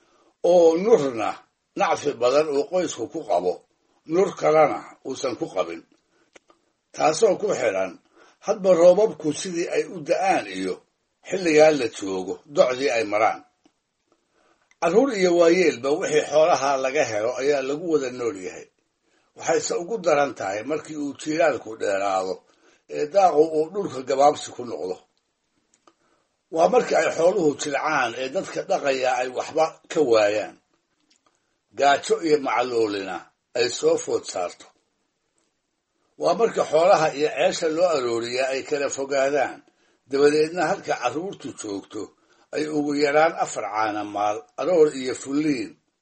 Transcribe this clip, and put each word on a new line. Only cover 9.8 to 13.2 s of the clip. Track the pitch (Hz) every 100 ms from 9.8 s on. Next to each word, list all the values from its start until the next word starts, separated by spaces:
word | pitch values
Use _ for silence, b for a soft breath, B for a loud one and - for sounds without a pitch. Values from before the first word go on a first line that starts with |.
u | 160 190
da'aan | 143 165 190 156 101
iyo | 95 92 87 _ _ _ _ -
xilligaa | 190 170 151 156
la | 147 117
joogo | - 98 95 92 113
docdii | - 143 127 127 135
ay | 117
maraan. | 107 104